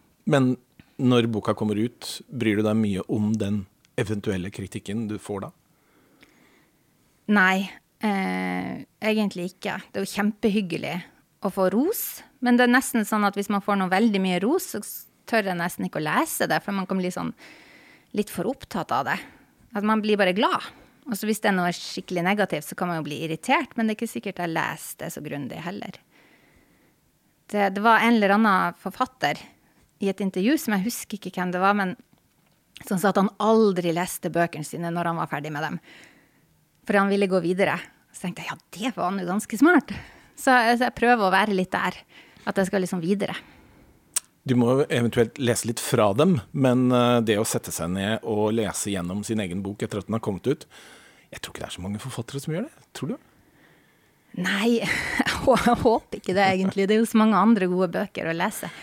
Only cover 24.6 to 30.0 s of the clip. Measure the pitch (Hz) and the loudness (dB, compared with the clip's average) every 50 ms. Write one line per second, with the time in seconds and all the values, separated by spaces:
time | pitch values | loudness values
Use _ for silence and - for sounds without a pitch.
24.6 | 151 - 151 156 - - - - 143 160 - - 147 151 151 143 143 - - 160 | -2 -4 -6 -10 -12 -14 -12 -10 -10 -10 -10 -10 -10 -10 -8 -8 -8 -10 -10 -10
25.6 | 160 175 190 202 - - - - _ _ _ _ _ _ _ _ _ _ _ _ | -10 -10 -10 -10 -12 -14 -16 -18 _ _ _ _ _ _ _ _ _ _ _ _
26.6 | _ _ _ _ _ _ _ _ _ _ _ _ _ _ _ _ _ - - 208 | _ _ _ _ _ _ _ _ _ _ _ _ _ _ _ _ _ -4 -2 0
27.6 | 202 196 190 202 208 233 226 202 226 226 240 220 202 196 196 208 226 214 190 185 | 0 0 0 2 4 4 6 6 6 4 4 4 4 4 4 4 4 4 4 2
28.6 | 180 175 170 - - 196 - - 156 - _ - - 147 151 - - - _ _ | 2 0 -4 -6 -10 -8 -4 -4 -4 -4 _ -2 -2 -2 -2 -4 -8 -18 _ _
29.6 | _ _ _ _ _ _ _ - | _ _ _ _ _ _ _ -4